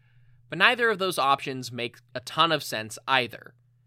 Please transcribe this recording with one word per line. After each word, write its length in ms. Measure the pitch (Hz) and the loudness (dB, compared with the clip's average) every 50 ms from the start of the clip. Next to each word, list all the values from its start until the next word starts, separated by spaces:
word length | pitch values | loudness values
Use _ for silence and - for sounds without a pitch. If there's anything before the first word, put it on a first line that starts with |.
| _ _ _ - - - - - _ _ | _ _ _ -20 -20 -20 -20 -20 _ _
But 100 | 156 165 | 0 2
neither 320 | 196 226 247 226 233 226 | 4 4 4 4 2 2
of 80 | 208 180 | 2 0
those 200 | 190 185 170 - | -2 -2 0 2
options 520 | 131 139 139 139 - 147 131 127 123 117 | 2 2 2 2 0 -4 -8 -8 -8 -10
make 280 | 123 120 120 120 - - - _ - | -8 -6 -6 -8 -8 -12 -18 _ -12
a 60 | 123 | -12
ton 300 | - - - 160 160 165 | -10 -4 0 2 2 4
of 120 | 160 143 - | 2 0 -2
sense 360 | - - 110 110 107 - - - | -4 -6 -6 -6 -8 -12 -10 -2
either. 480 | - 135 131 123 107 - - - - - _ _ _ _ _ _ | 0 2 2 2 0 -4 -14 -18 -20 -20 _ _ _ _ _ _